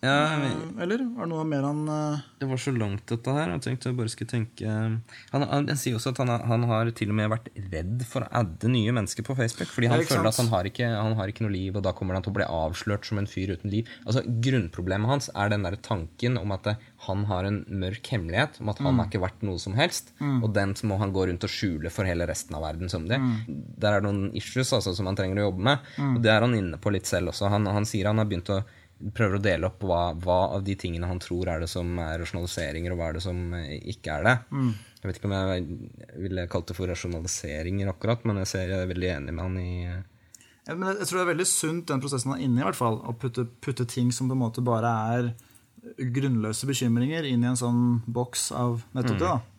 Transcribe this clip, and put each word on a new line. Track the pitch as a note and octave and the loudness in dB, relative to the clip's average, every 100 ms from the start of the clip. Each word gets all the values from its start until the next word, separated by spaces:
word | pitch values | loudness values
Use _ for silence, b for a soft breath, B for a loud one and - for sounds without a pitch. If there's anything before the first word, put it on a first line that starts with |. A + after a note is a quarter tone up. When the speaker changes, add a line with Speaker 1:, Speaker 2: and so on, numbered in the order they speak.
Speaker 1:
Ja, | C3 C#3+ D3+ | 4 4 4
Speaker 2:
Eh, | D#3 | 2
Speaker 1:
men | C#3 - D#3+ G3+ | 0 -2 -6 -4
Speaker 2:
eller? | F3 A3+ B3+ | -2 0 -2
Var | A#3+ E3 | -4 -4
det | |
noe | D#3+ | -2
mer | D#3 C#3+ | 0 0
han, | C#3 D3+ D3+ | 0 0 -2
eh | D3+ D3+ D3 - _ | -2 0 -2 -6 _
Speaker 1:
Det | C#3 | -2
var | B2+ | -2
så | C#3+ | 0
langt | B2+ G#2+ G2 - | 0 0 -2 -4
dette | A#2 B2 | -4 0
her. | C#3 E3 | 0 0
Jeg | E3+ | -2
tenkte | B2 B2+ B2 | -2 -2 -2
jeg | B2+ | -2
bare | A2 | -2
skulle | - A2+ | -4 -4
tenke, | A#2+ A2 - | -2 -2 -4
han, | A2 A2 A2 A2 A2+ B B | -2 0 0 -2 -4 B B
han, | C3+ C#3+ C#3+ D3 | -2 0 0 0
han | C#3+ | 0
sier | - A2+ | 0 0
også | C3+ | -2
at | B2+ | -2
han | B2+ | 0
har, | A#2+ A#2 | 0 2
han | A#2 | 2
har | A#2+ A2 A#2 | 4 2 2
til | A2+ G#2 | 0 0
og | G#2+ | 2
med | G#2+ | 2
vært | A2 - - F#2+ | 0 -4 -12 -6
redd | F2+ F2+ A#2+ B2 | -4 -2 -2 -2
for | C3 | -4
å | B2 | 0
adde | - G#2+ D#2+ A2 | 0 0 2 2
nye | B2+ G#2+ | 4 4
mennesker | B2 G2 - A2 | 2 0 -4 -4
på | |
Facebook, | C3+ A#2 - - | 0 0 0 -6
fordi | - A#2 | 2 4
han | A#2+ | 4
Speaker 2:
Ja, | |
ikke | - | 4
Speaker 1:
føler | B2+ A2+ | 4 4
Speaker 2:
sant? | A2 | 4
Speaker 1:
at | |
han | A#2 | 4
har | G#2 F#2+ | 4 0
ikke, | - A#2+ A2 | 0 0 2
han | G#2+ A2+ | 2 2
har | G2 | 0
ikke | - | -2
noe | A2 | -2
liv, | F#2+ F#2+ | 0 0
og | G2+ | 0
da | F#2+ | 0
kommer | F2+ F#2+ | 0 0
han | F#2+ | 0
til | F#2+ | 0
å | G2+ | 0
bli | G2 | 0
avslørt | D#2+ D#2+ F2+ - G#2 - | 2 0 0 -2 -2 0
som | G2+ | -2
en | G2+ | -2
fyr | - F#2+ F#2 | -2 -2 -2
uten | G#2+ | 0
liv. | G2+ A#2 B - | 0 -2 B -2
Altså, | A2 - A#2 | 0 0 0
grunnproblemet | A#2+ B2+ F2 - F2+ F#2+ A2+ | 2 2 0 -2 -2 0 2
hans | C#3 - | 0 -2
er | - G2+ | -2 0
den | G#2 | 2
der | F#2 F2+ | 0 -4
tanken | - G#2+ D#2+ - A#2+ B2+ | -4 -4 -4 -2 0 0
om | G2 | -2
at, | F#2+ - | -2 -2
eh, | A2 B B - | -4 B B -4
han | G2 | -2
har | G#2 F#2 | 0 0
en | F#2+ G#2 - | 0 -2 -2
mørk | G2 F#2 G#2+ - | -4 -4 -4 -4
hemmelighet, | A#2 E2 F2+ D3 - | -4 0 0 0 -2
om | G#2+ | -6
at | G#2 | -2
han | C#3+ | 2
Speaker 2:
Mm. | B2+ | 4
Speaker 1:
har | A2 | 2
ikke | G#2+ F#2 | 0 -2
vært | - | -2
noe | G#2 F2+ | -4 -2
som | G2 | -2
helst, | G2+ E3+ - - - | 2 2 0 -10 -6
Speaker 2:
Mm. | D3 C3 | 0 2
Speaker 1:
og | A2+ | 2
den | G2+ G2 | 2 0
må | G2+ A2+ G2 | 0 0 2
han | G2+ | 2
gå | F#2+ F#2 | 2 2
rundt | F2 | 0
og | G#2 | -2
skjule | - G#2 D#2+ D#2+ | -2 -2 0 -4
for | - | -2
hele | F#2+ E2+ | 0 0
resten | E2+ D#2 - | 0 -4 -6
av | D#2 | -6
verden | D#2 D#2+ F2+ | -4 -4 -4
som | F2 D#2+ | -4 0
det. | B2+ | 0
Speaker 2:
Mm. | C3 A2 A2+ D2 - - | 2 0 -4 -8 -10 -2
Speaker 1:
Der | G#2 G#2 | 2 4
er | |
noen | G#2 G2+ G2 - | 2 0 0 -4
issues, | - - B2+ | -4 -2 2
altså, | A#2+ F#2+ | 2 2
som | F2+ F#2+ | 0 0
han | G2+ | 0
trenger | F#2 G2 | 0 2
å | G#2 | 0
jobbe | F#2 | 2
med, | G#2+ C#3+ B B | 2 2 B B
Speaker 2:
Mm. | C#3+ B2 | 0 4
Speaker 1:
og | |
det | A2+ | 6
er | G#2+ | 6
han | A#2 | 6
inne | A#2 F#2 D#2 | 2 0 -2
på | - | 0
litt | F#2+ - | 0 0
selv | F#2 E2+ | 0 0
også. | - G2+ | 0 2
Han, | G2+ G#2 | 2 2
han | G#2 | 2
sier | G#2 G#2+ G2 | 0 0 2
han | G#2+ | 2
har | G#2 | 2
begynt | F#2 - | 0 -2
å | G2 G#2 B B _ G2+ | -2 -2 B B _ -10
prøver | - A2 G2 | 2 2 4
å | |
dele | G2+ E2 F2+ | 2 2 0
opp | - | -2
hva, | G2 E2+ F2 E2 | 0 2 2 -2
hva | F2+ F2+ F#2 G2 | 2 4 4 0
av | |
de | G2 | -2
tingene | F#2+ F#2 E2+ F2 | -4 -4 -4 -2
han | F2+ | -4
tror | - F2 F2+ | -4 -2 -2
er | E2 | -2
det | E2 | -2
som | F2+ F2 F2 | -2 -2 -2
er | E2 E2 | -2 -4
rasjonaliseringer, | E2+ F2+ F2 - D#2 D#2 F2 | -4 -4 -4 -4 -4 -4 -4
og | F2+ | -2
hva | E2 | -2
er | |
det | E2 | -4
som, | F#2 F2+ F2 | -4 -4 -4
eh, | F2 D2+ D2 - | -4 -6 -8 -8
ikke | - - | -10 -4
er | D2+ | 0
det. | F#2 B2 A#2 | 4 4 2
Speaker 2:
Mm. | C#3 B2+ | 0 0
Speaker 1:
Jeg | G#2 - - | 0 -8 -10
vet | F#2+ F2+ | -8 -4
ikke | G2+ | -2
om | |
jeg | G2 F#2+ F#2 D#2+ F2 G2+ - - C2+ | 0 0 0 -2 -8 -10 -16 -18 -8
ville | F#2 F#2 F2 | -4 -4 -2
kalt | F#2 E2+ | -4 -4
det | F2 | -4
for | F#2 | -4
rasjonaliseringer | E2+ F#2 F2 F2 - D#2 D2+ E2+ G2 G2 | -4 -4 -6 -4 -6 -6 -6 -4 -2 -2
akkurat, | F#2 G#2 A#2 | -2 -2 0
men | A#2 G2+ | 0 -2
jeg | F#2 | -2
ser, | G2 F#2 | -2 -2
jeg | F#2+ F#2 | -2 -2
er | |
veldig | F2+ F2+ D#2+ | -2 -2 -2
enig | C#2 | -4
med | E2 | -4
han | F2+ F#2 | -4 -4
i, | F2+ F2+ F2+ | -4 -4 -6
eh | F2 F#2+ B B B B B - | -6 -10 B B B B B -10
Speaker 2:
Ja, | |
men | D#3+ F#3+ | -4 -2
jeg, | G3 | -2
jeg | F#3+ | 0
tror | F#3 | 2
det | F3+ | 2
er | D#3+ | 2
veldig | F#3 | 2
sunt, | - D#3+ E3+ E3+ | 2 0 -2 -2
den | C#3 | -2
prosessen | C#3 C#3 C3+ | 0 -2 -2
han | C3+ | 0
er | |
inne | C3 A#2+ | 2 4
i, | |
i | |
hvert | E3 | 2
fall, | D3 A#2+ A2 | 2 2 0
å | - A#2 | -4 -4
putte, | C3 A#2 A#2+ - | -4 -2 -4 -4
putte | - B2+ A#2+ | -6 -2 -2
ting | - B2 | 2 0
som | B2 C3 | 2 0
på | |
en | C3 | 0
måte | A#2 A2+ | 0 0
bare | B2 A#2 A#2 A2+ A2 | 0 2 2 2 2
er | A#2+ A#2+ A#2 B B B - - - | 0 0 -4 B B B -20 -18 -6
grunnløse | B2+ B2 C3+ A#2+ G#2+ G#2+ C3+ | -2 0 2 2 2 0 -2
bekymringer | B2+ A#2+ A#2 B2+ E3 | 0 4 4 4 0
inn | D3 B2 | 2 2
i | A#2+ | 4
en | |
sånn | B2+ B2 A#2+ B2 A#2+ | 2 2 4 4 4
boks | A#2 A#2 B2 - - | 2 -2 -2 -2 -4
av | - B2 A#2 - C3 | 0 0 -2 -4 -2
nettopp | B2 | 0
Speaker 1:
Mm. | G#2 | 2
Speaker 2:
det, | F3 | 2
da. | D3 - | 0 -2